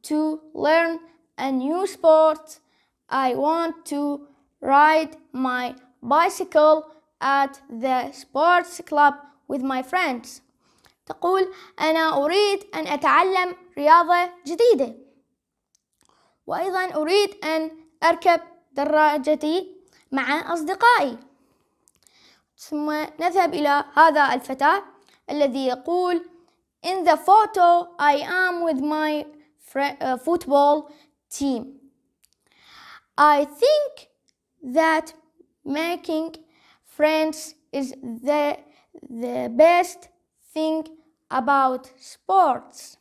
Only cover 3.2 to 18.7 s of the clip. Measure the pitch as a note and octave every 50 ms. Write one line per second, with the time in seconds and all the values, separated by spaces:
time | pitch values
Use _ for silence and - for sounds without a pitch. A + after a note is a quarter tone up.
3.2 | C4+ B3+ B3 B3+ C4+ D4+ D#4+ E4+ E4 E4 D#4+ - _ - D4 C#4+ D4 C#4+ C#4+ C#4+
4.2 | - _ _ _ _ _ _ _ - B3+ C#4 C#4+ D4+ D#4 D#4+ D#4+ D#4+ D#4 - -
5.2 | _ _ - B3 C4 B3+ B3 B3 B3 B3 C4 - _ _ _ _ - A#3 C4+ D#4
6.2 | E4+ G4 F#4+ - F#4 - - D4+ D4+ D#4 D#4 D#4 D#4 - - _ _ _ _ _
7.2 | - C4+ C#4 C#4 C#4 C4+ C4+ - _ - A#3 A3+ A#3+ C4 B3+ B3+ B3 C#4 C#4 -
8.2 | - _ _ C4+ D#4 E4+ F4+ F4 F4 F4 - - F4 - D#4 D4 D4 C#4+ C#4+ C#4+
9.2 | - - _ _ _ - B3+ B3+ B3+ C4+ C4 B3+ C4 - - F#4 F4+ D4+ B3+ A#3+
10.2 | - - - - _ _ _ _ _ _ _ _ _ _ _ _ _ - - _
11.2 | - F4 F#4+ F#4+ F#4+ F#4 F#4+ - - - _ - - D#4+ D#4+ D#4+ D#4+ D#4+ D4 C#4
12.2 | C#4+ D4+ F4 G4+ G#4 G4+ G4 G4 - - - D#4+ D#4 D4 D4 C#4 - C#4 C4+ D4+
13.2 | F4+ F#4+ F#4+ F#4 F4+ F4+ F4+ - - _ _ C#4+ C#4+ D4 D#4+ F4 E4+ D#4+ F4 F4
14.2 | F4+ F4+ F4 F4+ _ C#4 E4+ D#4 A#4 B4 A4 C4 C#4 A#3 A3+ - - _ _ _
15.2 | _ _ _ _ _ _ _ _ _ _ _ _ _ _ _ _ _ _ _ _
16.2 | _ _ _ _ _ - - - F4 G4 F4+ F#4 F#4 F#4 - D4+ D4+ D#4 F#4 G#4
17.2 | G4+ G4 - - - D#4 D#4+ D#4+ D#4+ D#4+ - - _ _ _ _ - E4 E4+ E4+
18.2 | - F#4 E4+ E4 E4 - - _ _ _